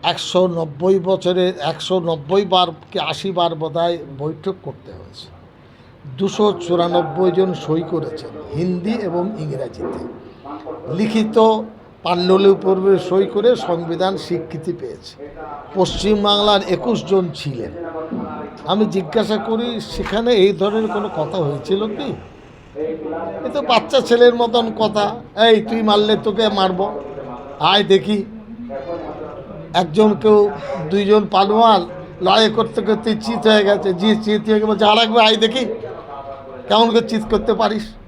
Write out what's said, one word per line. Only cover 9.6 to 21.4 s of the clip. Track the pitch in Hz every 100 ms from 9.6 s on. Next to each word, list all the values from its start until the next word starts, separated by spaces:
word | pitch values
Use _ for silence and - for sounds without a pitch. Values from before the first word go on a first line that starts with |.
| 127 - - - - - - - - 151 - - -
লিখিত | 156 214 220 214 233 220 220 220 - - -
পাণ্ডুলিপি | 165 175 180 190 196 196
পূর্বে | 190 190 190 190
সই | - 190 196
করে | 202 220 247
সংবিধান | - 170 170 165 185 190
স্বীকৃতি | - 170 - 160 180
পেয়েছে। | 170 127 - - - 147 - - - -
পশ্চিমবাংলার | 196 180 - 196 208 202 202 208 202 190
একুশ | 180 233 208 156
জন | 190 180
ছিলেন। | 143 147 123 - - 170 160 160 - - - - - -
আমি | 196
জিজ্ঞাসা | 208 180 165 226 202 214
করি, | 214 220 240 233
সেখানে | - - 196 202 233
এই | 233 190
ধরনের | 175 196 214 220
কোনো | 208 208
কথা | 165 151
হয়েছিল | 185